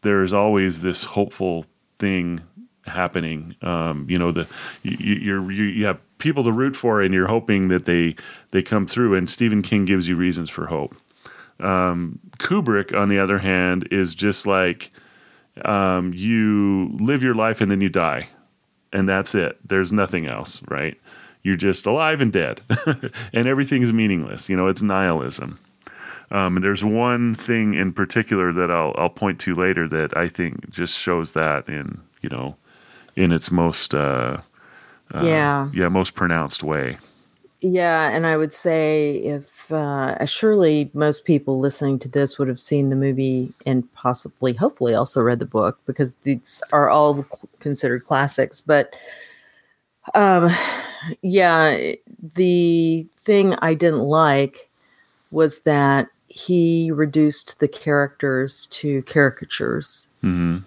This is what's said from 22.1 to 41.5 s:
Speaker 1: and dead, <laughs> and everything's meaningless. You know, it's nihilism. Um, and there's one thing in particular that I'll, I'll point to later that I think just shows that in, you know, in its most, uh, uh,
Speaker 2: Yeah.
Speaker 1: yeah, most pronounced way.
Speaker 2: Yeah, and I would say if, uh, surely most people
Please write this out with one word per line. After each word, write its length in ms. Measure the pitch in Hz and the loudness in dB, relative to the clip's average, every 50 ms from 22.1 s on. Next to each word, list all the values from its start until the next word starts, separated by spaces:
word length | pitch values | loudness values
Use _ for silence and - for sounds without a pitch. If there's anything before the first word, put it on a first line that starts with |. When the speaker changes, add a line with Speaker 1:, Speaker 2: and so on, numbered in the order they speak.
| 160 143 | 2 2
Speaker 1:
and 100 | 139 117 | 0 2
dead, 300 | 95 95 80 64 57 - - _ - - - 165 139 - | 2 0 -2 -2 -6 -10 -4 _ -4 -2 -2 -4 -4 -4
<laughs> 320 | - 120 - - - - - | -6 -12 -12 -12 -14 -4 -2
and 120 | 117 120 | -2 0
everything's 460 | 127 135 135 143 135 143 131 123 117 | 0 0 0 0 0 0 0 2 2
meaningless. 560 | 113 113 110 104 98 87 76 - 50 - - - | 2 0 0 0 0 -2 -4 -6 -10 -12 -6 -4
You 60 | 95 | -2
know, 120 | 90 92 95 | 0 2 0
it's 140 | 95 - | 0 0
nihilism. 800 | 107 104 95 95 98 90 82 78 64 64 - - - - - - _ _ _ _ - - - - - - - - - _ | 0 0 0 2 2 2 0 0 -2 -6 -8 -8 -10 -12 -12 -14 _ _ _ _ -20 -20 -20 -20 -20 -20 -20 -20 -16 _
Um, 240 | - 101 95 92 90 90 | -4 -2 0 0 0 0
and 60 | 92 | 0
there's 200 | 98 101 92 101 | 0 -2 0 0
one 500 | 107 107 113 120 123 123 120 120 117 110 | 0 0 0 0 0 0 0 0 -2 -2
thing 400 | - - - 120 113 110 107 98 | -4 -2 -2 0 0 2 0 0
in 180 | 73 95 92 | 0 -2 -2
particular 640 | 87 - 98 - - 117 107 - 110 98 90 90 85 | -2 -2 -4 -2 0 -2 0 0 0 0 0 0 0
that 180 | 90 90 85 | 0 0 0
I'll, 220 | 87 85 80 73 - - | 0 0 0 -2 -2 0
I'll 120 | 82 87 | -2 -2
point 300 | - - 104 98 90 - | -2 -2 -4 -4 -2 -2
to 140 | - - 90 | -4 -4 -2
later 300 | 82 90 92 92 82 82 80 | 0 0 0 0 0 -2 -2
that 260 | 76 80 78 73 - | -2 -2 -2 -2 -2
I 140 | - 87 85 | -2 -2 -2
think 400 | - - 90 82 - - - - | -2 -4 -6 -4 -6 -10 -14 -12
just 280 | - - 87 85 - - | -8 -8 -6 -4 -4 -4
shows 340 | - - 87 85 82 80 | -2 -2 -2 -2 -2 -4
that 360 | - 80 80 78 73 71 - - | -2 -2 0 0 -2 -2 -6 -8
in, 320 | 76 73 71 - - - - _ _ _ | -10 -10 -10 -10 -12 -14 -16 _ _ _
you 80 | - - | -12 -10
know, 260 | - 62 64 67 71 _ _ _ _ _ _ _ - - - _ _ - | -8 -8 -10 -10 -12 _ _ _ _ _ _ _ -20 -20 -20 _ _ 0
in 140 | 92 87 85 | 2 2 2
its 180 | 80 - - | 0 0 0
most, 420 | 87 87 85 85 78 - - - - | 0 2 2 2 2 0 0 0 0
uh, 440 | 73 73 69 67 64 60 60 69 - - _ _ _ _ - - - - - - _ _ _ - | 0 0 0 0 -2 -2 -4 -6 -8 -10 _ _ _ _ -20 -20 -20 -20 -20 -20 _ _ _ -6
uh, 80 | - 170 | -2 0
Speaker 2:
Yeah. 440 | 170 160 156 147 143 143 139 139 143 143 | 2 2 2 2 2 0 0 -2 -4 -2
Speaker 1:
yeah, 160 | - 92 87 | 0 0 2
most 240 | 92 95 92 - - | 2 2 0 -2 -2
pronounced 500 | - 92 87 85 82 78 71 - - - | -2 -2 0 0 0 0 0 -2 -2 -2
way. 360 | 76 78 73 67 62 58 - - - _ _ _ _ _ _ _ _ _ _ | -2 -4 -2 -4 -6 -8 -10 -16 -20 _ _ _ _ _ _ _ _ _ _
Speaker 2:
Yeah, 480 | - 190 180 185 175 170 165 160 160 147 | -2 0 0 2 2 2 2 2 0 0
and 140 | 107 151 165 | 0 0 0
I 120 | 165 160 156 | 0 2 0
would 160 | 156 151 - | 0 -2 -2
say 600 | - - 175 160 160 156 151 156 151 151 147 143 - | -2 -2 0 0 2 2 2 2 2 0 0 -2 -2
if, 520 | - 131 147 143 139 - _ - - - | -4 -4 -6 -6 -8 -14 _ -20 -10 -6
uh, 520 | 156 156 151 143 143 139 135 131 - - 131 | -4 -4 -2 -2 -2 -2 -2 -4 -2 -4 -4
surely 640 | 143 - - - 220 214 208 180 160 151 151 147 139 _ | -4 -4 0 2 4 4 6 6 6 4 2 0 -2 _
most 320 | 147 151 151 147 - - | 0 0 2 0 0 0
people 340 | - 165 143 143 - | 2 2 2 2 0